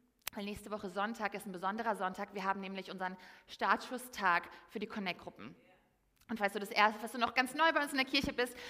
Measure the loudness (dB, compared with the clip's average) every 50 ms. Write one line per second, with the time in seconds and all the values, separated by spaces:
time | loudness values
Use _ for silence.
0 | _ _ _ _ -10 -8 -6 -6 -6 -6 -6 -8 -8 -8 -6 -6 -6 -4 -2 -2
1 | -2 -2 -2 -2 -4 -4 -4 -4 -8 -8 -6 -4 -2 -2 -2 0 0 -2 0 0
2 | 0 -2 -2 -4 -8 -6 -6 -4 -2 -2 -2 -2 -4 -8 -6 -8 -8 -8 -6 -4
3 | -4 -6 -6 -8 -14 -18 -20 -20 -20 -14 -6 0 4 4 4 4 2 -2 -6 -6
4 | -8 -8 -4 2 4 6 6 4 4 0 -12 -18 -14 -10 -8 -6 -6 -4 -4 -4
5 | -4 -4 -4 -6 -8 -16 -14 -14 -14 -14 -14 -18 -20 -20 -20 _ _ _ _ _
6 | _ _ _ _ _ -8 -4 0 0 0 0 0 -4 0 4 6 6 6 6 2
7 | -6 -6 -2 0 0 2 4 4 2 2 4 4 6 6 6 4 2 2 2 0
8 | 2 4 2 2 2 2 2 2 0 0 -2 -6 -12 -12